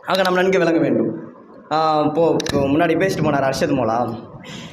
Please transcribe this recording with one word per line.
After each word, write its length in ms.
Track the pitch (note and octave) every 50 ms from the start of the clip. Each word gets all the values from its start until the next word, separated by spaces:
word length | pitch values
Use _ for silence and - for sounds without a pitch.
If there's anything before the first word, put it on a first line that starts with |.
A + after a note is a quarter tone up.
| -
ஆக 160 | - F3 F#3+
நாம் 120 | F#3+ F#3 F3+
நன்கு 240 | F3+ F#3 F#3+ F#3 F#3
விளங்க 220 | E3+ E3 E3 D#3+
வேண்டும். 320 | D3 B2+ A#2+ - A2+ A2+ - - - - - - - - - - - -
ஆ, 300 | D3 D#3 D#3+ D#3 D#3 D3+
இப்போ, 340 | D3+ D3 D3 D#3+ E3+ D#3+ D3+ - -
இப்போ 160 | - C#3+ C#3+ C#3 C#3
முன்னாடி 280 | C#3 D#3 E3+ E3 D#3+ E3
பேசிட்டு 260 | F#3 F#3+ F#3 E3+ D#3
போனார் 260 | D3+ C#3+ C#3 C3+ C3+
அர்ஷத் 280 | C3+ - F3+ D3 C#3+ C3+
மௌலா, 180 | A#2+ A2 A2+ A#2+ B2 A2+ A2+ A2+ - - - - - - - - - -